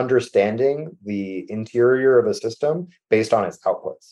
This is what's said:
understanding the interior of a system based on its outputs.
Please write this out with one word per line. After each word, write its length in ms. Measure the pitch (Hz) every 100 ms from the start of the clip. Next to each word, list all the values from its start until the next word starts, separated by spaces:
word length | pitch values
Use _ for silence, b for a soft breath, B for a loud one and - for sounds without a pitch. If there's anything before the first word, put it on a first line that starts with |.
understanding 720 | 127 127 - 104 104 113 135 147 160 180 101
the 380 | 101 95 95 - 107
interior 600 | 110 120 123 131 135 127
of 60 | 107
a 60 | 98 117
system 280 | - 147 170 175 b -
based 240 | 110 110 113
on 80 | 90
its 80 | -
outputs. 460 | 95 - - - _